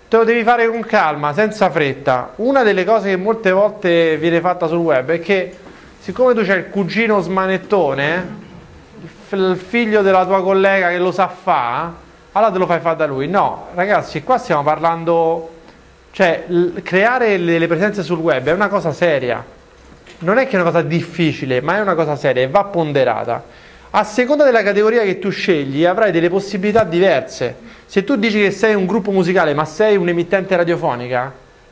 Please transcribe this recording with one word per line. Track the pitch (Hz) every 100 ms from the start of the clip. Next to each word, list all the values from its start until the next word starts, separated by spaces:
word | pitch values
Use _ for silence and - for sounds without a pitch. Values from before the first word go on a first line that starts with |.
| -
te | 226
lo |
devi | 226 233
fare | 220 240 226
con | 226
calma, | 220 214 160 147 147
senza | 147 214 214 190
fretta. | 156 143 135 139 127 127 -
Una | 233 269
delle | 226 190 180
cose | 220 196
che | 185
molte | 196 226 190
volte | 185 208 208 180 170 165 151
viene | 165 170
fatta | 175 180 165
sul | 170
web | 165 131 131
è | 170
che, | 170 196 175 - - - - -
siccome | - 185 254
tu | 226
c'hai | 185 190
il | -
cugino | 196 185 208 226 208
smanettone, | 165 190 190 185 - 202 151 139 143 175 180 - - - - - - -
il | 165
f-, | - -
il | 196 185 185
figlio | 185 233 220 214
della | 196 190 180
tua | 190
collega | 185 196 196 196 180
che | 175
lo | 180
sa | 180 180
fa, | - - 156 120 127 170 170 - - -
allora | 196 220
te | 185
lo | 175
fai | 170
fare | 160 156
da | 156
lui. | 135 143
No, | 190 139 - -
ragazzi, | 175 190 180 131 156
qua | 147 254
stiamo | 247 156
parlando, | 143 151 165 165 165 170 165 165 165 - - - - - -
cioè, | - 185 160 -
l-, | 175 175 196
creare | 180 185 220 254 233 190
le, | 170 170
le | 165
presenze | 160 208 208
sul | 156 170
web | 165 131 131
è |
una | 175 202
cosa | 196 160
seria. | 135 175 143 127 113 - - - - - - - -
Non | 165 226
è | 262
che |
è | 196
una | 170
cosa | 165
difficile, | 147 165 170 - 160 123 135 127
ma | 143 190
è |
una | 202 165
cosa | 156 139
seria | 143 127
e | 131
va | 196 196
ponderata. | 175 156 139 120 107 110 117 - - - - -
A | 202
seconda | 208 - 247 294
della | 285 226
categoria | 196 202 214 240
che | 208 175
tu | 202
scegli | - - 160 135 139 170
avrai | 185 214
delle | 165 170
possibilità | 190 190 208 208 220
diverse. | 202 170 190 139 - - 120 - - - -
Se | 202 196
tu | 269
dici | 220 214
che | 196
sei | 196 220
un | 214 185
gruppo | 220 202
musicale | 196 175 185 160
ma | 143 156
sei | - 214 202
un'emittente | 175 175 170 196 185 180
radiofonica, | 170 165 160 123 123 123 131 - - - _